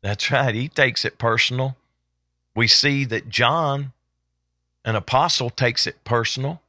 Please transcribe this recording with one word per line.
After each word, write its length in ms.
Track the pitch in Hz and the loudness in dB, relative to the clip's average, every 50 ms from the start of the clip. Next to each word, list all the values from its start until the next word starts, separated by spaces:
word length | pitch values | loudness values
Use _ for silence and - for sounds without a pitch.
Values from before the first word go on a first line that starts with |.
That's 300 | - 101 104 104 - - | -4 -4 -4 -2 -2 0
right. 240 | 139 135 139 131 110 | 2 2 2 2 0
He 140 | 110 123 156 | -2 -4 -4
takes 360 | _ - 143 131 120 - - | _ 0 0 2 2 -2 -6
it 120 | - - _ | -6 -6 _
personal. 600 | - 117 113 113 - - 123 123 131 135 131 _ _ _ _ _ _ _ _ _ _ _ _ _ _ _ _ | -2 0 2 2 0 0 0 -2 -4 -4 -6 _ _ _ _ _ _ _ _ _ _ _ _ _ _ _ _
We 120 | 110 117 110 | 0 4 4
see 380 | - - - 147 139 139 139 | 4 4 4 2 2 0 0
that 240 | 127 113 110 - 117 | -2 -2 -4 -6 -4
John, 640 | 107 - 123 120 143 165 165 147 139 139 143 135 - _ _ _ _ _ _ _ _ _ _ _ _ _ _ _ _ _ _ | -2 2 2 2 2 2 0 0 -2 -2 -4 -8 -12 _ _ _ _ _ _ _ _ _ _ _ _ _ _ _ _ _ _
an 120 | 110 110 | -2 -2
apostle, 540 | 107 - - - 127 147 170 - - 131 120 | -2 -2 2 2 2 2 2 0 0 -2 -4
takes 360 | - - 135 120 123 - - - | -2 0 0 0 0 0 -2 -4
it 160 | - _ _ | -4 _ _
personal. 580 | - 117 120 113 - - - 131 139 170 170 _ | -2 0 0 0 0 -4 -4 -6 -6 -6 -8 _